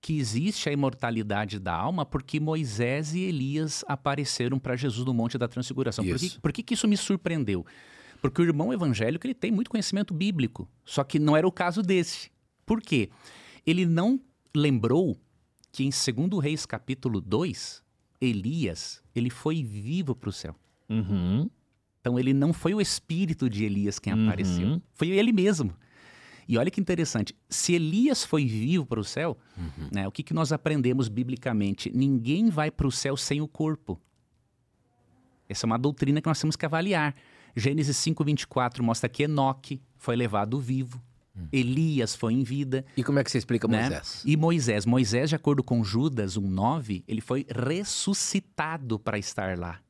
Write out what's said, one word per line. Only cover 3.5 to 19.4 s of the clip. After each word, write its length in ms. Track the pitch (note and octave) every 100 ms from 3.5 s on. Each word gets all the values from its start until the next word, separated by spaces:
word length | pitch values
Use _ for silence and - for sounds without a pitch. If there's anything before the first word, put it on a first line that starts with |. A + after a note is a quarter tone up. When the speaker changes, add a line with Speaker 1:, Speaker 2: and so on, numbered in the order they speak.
| D3 D#3 - -
Speaker 1:
apareceram 720 | C#3 - C#3+ C#3 - B2 C3
pra 160 | C3+ B2
Jesus 300 | C3+ A2 B2+
no 80 |
Monte 240 | A#2+ A2+ B2
da 100 | A#2
Transfiguração. 560 | B2 B2 C3 B2+ G#2 F#2
Por 120 | E2
que, 60 | F3+
Speaker 2:
Isso. 160 | -
Speaker 1:
por 100 | D#3
que 120 | -
que 100 | -
isso 140 | A#3+ A3+
me 100 | G3+
surpreendeu? 680 | - G3 F#3 E3 A2+ F#2+ E2+ - - - - -
Porque 200 | C3+ -
o 40 | E3+
irmão 280 | D3+ F3+
evangélico, 520 | B3 E3 A2 A2+ D#3+ B3+
ele 80 |
tem 160 | C4 G#3
muito 180 | G#3 B3
conhecimento 440 | A3+ G3 F#3+ G#3
bíblico, 560 | D#3+ G3 F3 A#2+ - F2+ _
só 200 | - - C#3
que 120 | D#3
não 160 | D3+ D3+
era 100 | F3+
o 40 |
caso 300 | F3+ F3+ F3+
desse. 480 | F#3 F#3+ E3+ - - _ _ _ -
Por 160 | A3
quê? 280 | - C#3+ G2 - - - - - -
Ele 200 | E3+ F3+
não 340 | E3 G3 C4 - _ _ D3+
lembrou 600 | D3 B2+ A2+ C#3 F3+ G2+ _ _ _ _ _
que 120 | -
em 80 | C3+
segundo 460 | C#3 - A2+ F3 F#3+
Reis 260 | D3 D3+ -
capítulo 560 | A2 - C3 C3 G#2
dois, 640 | F#2+ G#2+ F3 - - - _ _ _ _
Elias, 840 | C3 A2 G2 E3 A2+ E2 - - _ -
ele 140 | A#2+
foi 340 | -